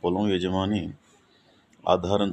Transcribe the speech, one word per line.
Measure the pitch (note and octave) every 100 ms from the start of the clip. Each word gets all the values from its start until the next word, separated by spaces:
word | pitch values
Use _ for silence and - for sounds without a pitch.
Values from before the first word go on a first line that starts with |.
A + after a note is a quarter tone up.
పొలం | F2 F#2 G#2
యజమాని | F#2 F#2 F#2+ G2 G#2 E2+ G2 _ - _ _ _ _ _ _
ఆధారం | F2 F#2 F2 G2+ G2